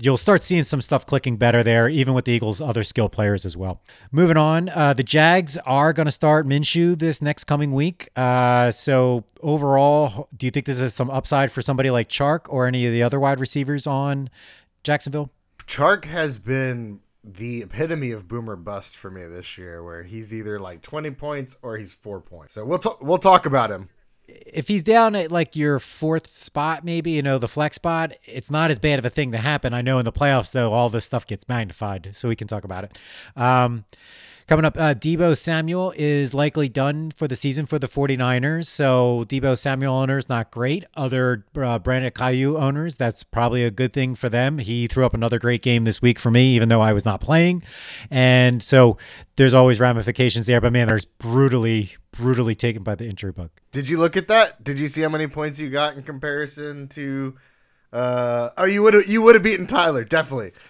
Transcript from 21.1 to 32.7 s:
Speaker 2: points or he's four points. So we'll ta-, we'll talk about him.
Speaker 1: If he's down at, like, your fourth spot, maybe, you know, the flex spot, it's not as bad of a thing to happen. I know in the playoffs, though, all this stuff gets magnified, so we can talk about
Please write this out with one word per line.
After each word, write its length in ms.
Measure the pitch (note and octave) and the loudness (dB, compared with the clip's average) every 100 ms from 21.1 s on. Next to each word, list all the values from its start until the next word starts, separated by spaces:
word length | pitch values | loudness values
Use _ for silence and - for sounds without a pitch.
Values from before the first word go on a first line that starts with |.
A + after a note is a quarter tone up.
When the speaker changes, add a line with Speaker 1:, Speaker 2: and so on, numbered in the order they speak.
Speaker 2:
points 440 | C3 D3 D3 C3 - | -12 -10 -10 -12 -14
or 140 | B2 A2 | -14 -12
he's 180 | G2 | -14
four 260 | - G#2+ G2 | -18 -14 -14
points. 340 | - E2+ D#2 | -16 -20 -20
So 100 | - | -14
we'll 160 | A2 F3 | -6 -4
ta-, 160 | - - | -4 -6
we'll 180 | C#3 F3 | -2 0
talk 280 | G3 F3+ D3+ | 4 4 4
about 240 | C3+ A2+ | 0 0
him. 180 | F#2+ F#2+ _ _ _ _ | -4 -12 _ _ _ _
Speaker 1:
If 400 | - - - - | -20 -12 -10 -4
he's 160 | G#3 | -2
down 320 | E3 A3+ A3+ | 2 4 4
at, 160 | G#3 E3 | 2 -2
like, 240 | E3+ D#3 | -2 -4
your 240 | D#3 D3 C#3 | -2 -2 -2
fourth 480 | - - D#3 D#3+ - | -4 -6 -4 -4 -6
spot, 540 | - - - D3+ D#3 | -10 -8 -4 -4 -4
maybe, 280 | E3+ E3 D#3 | -6 -6 -2
you 100 | D#3 | -2
know, 160 | C#3 C3+ | 0 -2
the 80 | D3 | -2
flex 300 | - D3+ - | -2 -4 -2
spot, 380 | E3+ E3 D#3+ - | -4 -2 -4 -8
it's 260 | - B2+ - | -16 -12 -6
not 220 | D3+ D#3+ | -2 0
as 80 | C3+ | 0
bad 180 | D#3 C#3+ | 0 0
of 60 | |
a 60 | A#2+ | -2
thing 200 | - C#3 | -4 -4
to 80 | A2+ | -4
happen. 340 | A#2+ D3 C3 | -2 -2 -2
I 80 | A#2+ | -4
know 160 | B2 C3 | 0 0
in 40 | |
the 80 | A2+ | -2
playoffs, 380 | - C#3+ C3+ G#2 | 0 0 2 0
though, 220 | C3 A#2 | -2 0
all 160 | A2 A#2+ | 2 0
this 160 | A2+ | -2
stuff 200 | - B2 | -4 -6
gets 240 | - G2+ - | -6 -10 -6
magnified, 600 | B2 G#2+ E2+ G#2+ F#2+ F2+ | -6 -6 -8 -8 -8 -12
so 140 | G2+ A#2+ | -8 -6
we 60 | |
can 140 | A2+ G#2 | -4 -6
talk 160 | G#2+ | -10
about 180 | G2 | -8